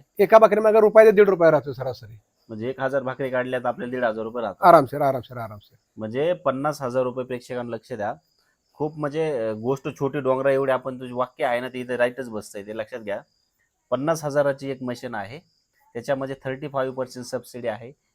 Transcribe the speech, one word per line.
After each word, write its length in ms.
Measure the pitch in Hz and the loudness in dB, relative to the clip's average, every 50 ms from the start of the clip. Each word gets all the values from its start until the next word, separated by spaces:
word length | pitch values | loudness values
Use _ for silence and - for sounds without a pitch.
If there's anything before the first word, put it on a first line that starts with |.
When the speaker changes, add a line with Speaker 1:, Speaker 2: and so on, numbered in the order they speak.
| - _ _ - | -14 _ _ 0
Speaker 1:
एका 180 | 202 175 220 | 4 8 8
भाकरी 220 | 220 220 196 202 214 | 8 8 8 4 4
मागे 200 | 220 214 208 226 | 2 4 6 6
रुपये 260 | 214 208 208 220 220 | 6 8 8 8 8
ते 60 | 220 | 8
दीड 180 | 208 196 208 196 | 10 8 6 6
रुपया 220 | 190 170 170 160 | 6 4 6 6
राहतो 220 | 156 143 123 143 127 | 4 4 0 -2 -10
सरासरी. 460 | 127 127 127 117 - 113 104 117 107 _ _ _ _ _ | -8 -8 -10 -10 -10 -14 -20 -20 -20 _ _ _ _ _
Speaker 2:
म्हणजे 220 | - 113 107 110 123 | -14 -12 -8 -6 -6
एक 120 | 131 - | -6 -4
हजार 220 | 135 131 135 139 123 | -4 -2 -2 -2 -2
भाकरी 260 | 127 131 - 139 131 | -4 -6 -6 -6 -4
काढल्या 300 | 127 127 123 127 127 127 | -2 -2 -4 -2 -4 -4
तर 60 | 120 | -2
आपल्याला 260 | 123 117 - - 123 | -4 -4 -4 -6 -6
दीड 120 | 127 127 123 | -4 -2 0
हजार 200 | 113 107 110 110 | 0 -2 -2 -6
रुपये 180 | 113 117 123 | -6 -6 -6
राहतात. 260 | 113 101 92 - - | -6 -6 -2 4 6
Speaker 1:
आरामशीर, 340 | 180 170 160 139 120 139 147 | 8 8 8 6 4 -2 -2
आरामशीर, 360 | 147 139 135 127 110 - 123 | 0 0 -2 -2 -6 -10 -12
आरामशीर. 400 | 120 117 98 107 104 _ _ _ _ _ _ - | -12 -12 -12 -14 -18 _ _ _ _ _ _ -14
Speaker 2:
म्हणजे 360 | 113 107 110 113 131 151 170 180 | -12 -10 -6 -4 -2 -2 -2 -2
पन्नास 480 | 165 - 139 131 131 139 151 147 143 | -2 -2 -2 -2 0 -2 -4 -4 -4
हजार 220 | 139 123 123 131 127 | -6 -2 0 0 -2
रुपये 220 | 127 120 127 127 | -2 -2 -6 -8
प्रेक्षकांना 500 | 127 127 120 - - 127 123 120 120 113 | -6 -8 -10 -8 -8 -8 -8 -8 -8 -8
लक्ष 180 | 113 _ - 127 | -10 _ -10 -8
द्या, 200 | 107 101 107 139 160 _ _ _ _ _ _ _ _ _ _ _ | -6 -6 -6 -6 -8 _ _ _ _ _ _ _ _ _ _ _
खूप 260 | - 143 151 156 151 | -6 -6 -6 -6 -6
म्हणजे, 500 | 151 143 139 160 160 156 147 120 110 113 | -6 -4 -2 -2 -2 -2 -2 -2 -2 -4
अ, 40 | 107 | -4
गोष्ट 340 | 107 110 123 139 131 - 156 131 - | -4 -2 -2 -2 -2 -4 -8 -6 -4
छोटी 200 | 143 135 135 151 | -4 -2 -2 -2
डोंगरा 320 | 131 131 131 131 135 139 | 0 0 0 2 2 2
एवढी 200 | 135 135 139 135 | 2 2 2 2
आपण 280 | 131 127 127 135 127 127 | 0 -2 -2 -6 -10 -10
तुझी 140 | 131 123 123 | -10 -8 -4
वाक्य 320 | 123 127 123 _ - 151 | -4 -4 -4 _ -4 -2
आहे 140 | 131 120 120 | -2 -2 -2
ना, 100 | 127 127 | -4 -6
ते 100 | 123 127 | -8 -8
इथे 180 | 123 123 123 | -6 -4 0
राईटच 320 | 117 120 123 123 139 131 120 | 0 0 0 0 -4 -10 -8
बसतंय, 340 | 110 107 101 - - 104 98 | -8 -10 -12 -12 -14 -14 -12
ते 140 | 104 107 | -10 -10
लक्षात 220 | 110 107 - - 120 | -10 -10 -10 -12 -12
घ्या. 220 | 110 101 98 117 151 _ _ _ _ _ _ _ _ _ _ _ _ - | -8 -6 -8 -8 -8 _ _ _ _ _ _ _ _ _ _ _ _ -4
पन्नास 340 | 123 127 139 160 165 156 151 | -4 -2 0 0 -2 -2 -2
हजाराची 440 | 147 139 147 139 143 135 139 139 135 | -2 0 2 2 2 0 -2 -4 -8
एक 140 | 131 127 127 | -8 -6 -6
मशीन 320 | 123 123 - - 123 120 | -8 -8 -8 -8 -10 -8
आहे, 360 | 107 98 98 123 165 _ _ _ _ _ _ _ _ _ _ - | -8 -10 -10 -12 -18 _ _ _ _ _ _ _ _ _ _ -14
त्याच्यामध्ये 420 | 120 117 - 143 131 139 135 135 135 - | -10 -4 -4 -4 -4 -4 -8 -8 -8 -8
थर्टी 220 | 135 131 135 156 | -8 -8 -8 -8
फाईव्ह 280 | 147 139 135 131 131 127 | -6 -4 -4 -4 -4 -4
पर्सेंट 300 | 127 131 127 - 127 123 | -6 -8 -8 -8 -14 -12
सबसिडी 420 | - - 123 - - - 123 120 | -8 -8 -10 -10 -10 -14 -8 -6
आहे, 240 | 117 - 123 117 123 147 _ _ _ | -6 -6 -8 -10 -18 -20 _ _ _